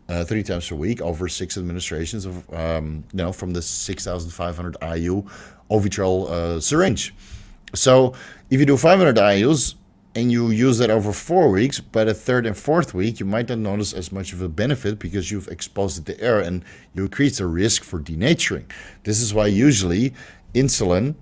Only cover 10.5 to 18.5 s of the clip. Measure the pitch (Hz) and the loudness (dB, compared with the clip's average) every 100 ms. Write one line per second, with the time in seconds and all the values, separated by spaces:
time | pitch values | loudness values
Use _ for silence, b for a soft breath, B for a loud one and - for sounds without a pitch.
10.5 | 110 131 117 120 110 104 98 - 180 151 | 4 4 4 4 4 2 -4 0 4 4
11.5 | 95 131 - - 113 110 104 - 123 113 | 4 2 -2 -4 0 0 0 0 0 0
12.5 | 101 - 165 139 90 107 110 98 110 120 | -4 0 0 0 -2 -2 -2 -4 -2 -2
13.5 | 117 107 101 101 - 87 95 90 90 92 | -4 -4 -4 -4 -6 -8 -10 -10 -8 -6
14.5 | 80 120 147 101 104 - 98 87 104 92 | -2 -2 0 -4 -6 -6 -6 -6 -8 -10
15.5 | 90 - 101 98 85 78 - 113 107 87 | -12 -10 -4 -4 -4 -10 -6 0 0 0
16.5 | 90 B B B - 98 - 139 - 92 | -4 B B B -6 -6 0 0 0 -2
17.5 | 82 110 - - 87 73 80 123 170 - | 0 0 0 -4 -8 -6 -2 0 2 0